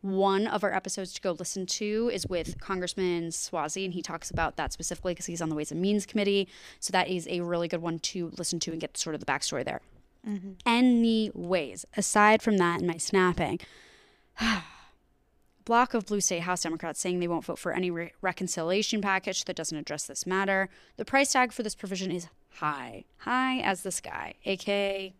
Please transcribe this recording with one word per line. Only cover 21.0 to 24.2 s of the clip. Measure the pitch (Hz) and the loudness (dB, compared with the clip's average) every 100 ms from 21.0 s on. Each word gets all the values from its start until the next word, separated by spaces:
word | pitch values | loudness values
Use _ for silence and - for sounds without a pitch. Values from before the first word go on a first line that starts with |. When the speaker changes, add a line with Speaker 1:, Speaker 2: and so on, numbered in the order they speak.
| 214 | 0
Speaker 1:
price | 269 277 | 2 4
tag | 269 254 | 4 2
for | - | 0
this | 214 | -6
provision | - 196 185 190 | -6 -8 -4 -2
is | 175 170 _ _ - | -4 -6 _ _ -4
high, | 151 143 123 104 - _ | -4 -4 -8 -12 -18 _
high | - 247 262 262 | -2 0 2 0
as | - 185 | 0 -2
the | 190 | -2
sky, | - - - | -6 -8 -8